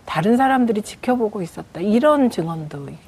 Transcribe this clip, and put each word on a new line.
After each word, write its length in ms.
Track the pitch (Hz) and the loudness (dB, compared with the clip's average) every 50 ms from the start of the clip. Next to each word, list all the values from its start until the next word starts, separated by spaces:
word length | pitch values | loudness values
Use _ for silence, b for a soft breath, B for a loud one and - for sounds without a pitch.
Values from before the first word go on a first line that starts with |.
| - | -14
다른 320 | - - 156 165 220 240 | -8 -4 -2 2 2 4
사람들이 460 | 254 269 262 269 262 240 226 202 214 | 4 4 4 2 2 2 2 0 -2
지켜보고 580 | - - - - - 254 247 247 220 208 220 202 | -4 -8 -12 -6 -2 -2 0 0 0 -2 -2 -6
있었다, 380 | 170 165 - 165 170 - - 156 | -8 -8 -10 -14 -16 -12 -8 -4
이런 500 | 180 208 214 247 294 302 294 285 254 233 | 0 2 2 4 4 4 4 4 2 2
증언도 560 | - 180 160 165 165 160 151 151 - 143 139 135 156 - - | 0 -2 -4 -4 -6 -8 -8 -10 -10 -12 -12 -14 -16 -18 -20